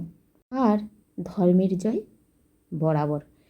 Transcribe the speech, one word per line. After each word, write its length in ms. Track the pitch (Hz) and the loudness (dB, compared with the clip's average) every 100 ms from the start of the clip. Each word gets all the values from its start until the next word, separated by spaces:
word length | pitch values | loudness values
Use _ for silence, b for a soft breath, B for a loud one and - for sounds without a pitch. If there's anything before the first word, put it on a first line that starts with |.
| 165 - _ _ _ | -8 -14 _ _ _
আর 260 | 254 240 214 214 - _ - | 0 2 0 -4 -16 _ -12
ধর্মের 540 | 180 - 180 180 190 185 | -10 0 4 4 2 0
জয় 220 | 214 320 - _ _ _ _ _ _ | -2 -4 -8 _ _ _ _ _ _
বরাবর। 480 | 156 156 151 147 147 - b b | -2 0 0 0 -4 -6 b b